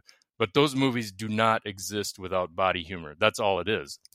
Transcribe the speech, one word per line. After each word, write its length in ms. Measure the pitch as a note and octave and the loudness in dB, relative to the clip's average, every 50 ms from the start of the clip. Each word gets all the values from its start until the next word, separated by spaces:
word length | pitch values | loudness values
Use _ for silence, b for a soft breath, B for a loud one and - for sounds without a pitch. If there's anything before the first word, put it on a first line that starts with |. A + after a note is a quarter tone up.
| - b b b b b _ - | -14 b b b b b _ -4
but 160 | A2+ G2+ - | -2 0 4
those 200 | C#3+ D3 D3+ C3 | 4 4 4 2
movies 360 | C3+ C3+ C3+ A#2+ A#2+ A2+ G#2 | 2 0 2 0 -2 -4 -6
do 180 | F#2+ F#2+ A2 G#2+ | -8 -8 -6 -4
not 320 | G#2+ A2 A2+ A2+ A2 A2 - | 0 2 4 4 4 2 0
exist 540 | G#2 G2 F#2+ F#2 F#2 G#2 G#2 G2 - - | -6 -10 -8 -10 -6 -4 -4 -4 -6 -8
without 380 | - F#2 F2+ F#2+ F#2 F2+ E2 D#2+ | -10 -8 -2 0 0 -2 -2 -2
body 260 | F2+ F#2+ F#2 F2 F2+ | 0 2 2 2 0
humor. 320 | E2 D#2+ G2 F2 E2 D2+ D2 | -4 -8 -10 -10 -10 -12 -4
That's 220 | D#2 G#2+ A2 - - | 2 2 2 2 2
all 200 | A2+ G2+ G2 F2+ | 0 2 2 2
it 100 | F2 G2+ | 0 0
is. 300 | A2 F2 C#2+ C#2 - - _ - - | -2 -2 -4 -8 -14 -18 _ -14 -2